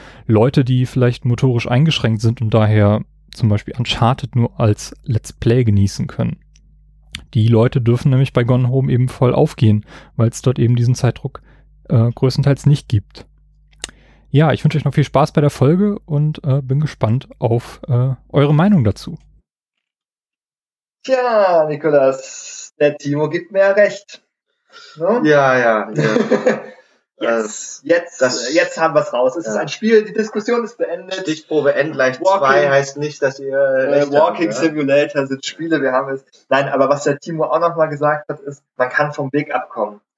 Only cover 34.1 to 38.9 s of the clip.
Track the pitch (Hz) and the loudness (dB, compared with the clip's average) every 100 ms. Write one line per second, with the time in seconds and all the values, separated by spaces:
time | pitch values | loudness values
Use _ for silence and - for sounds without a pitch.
34.1 | 143 165 - 165 123 160 151 139 143 151 | 2 2 2 -4 0 -2 -2 0 2 0
35.1 | 143 135 135 - - 165 156 135 127 139 | -2 -4 -6 -10 -10 -2 -2 0 -2 -4
36.1 | 135 - _ _ 135 143 135 135 143 147 | -8 -12 _ _ -2 0 0 0 0 -2
37.1 | 139 - 160 151 156 170 165 156 143 147 | -4 -6 -6 -2 0 0 0 -2 -2 -2
38.1 | 151 - 147 147 139 _ - 127 | -2 -6 -12 -14 -16 _ -6 -4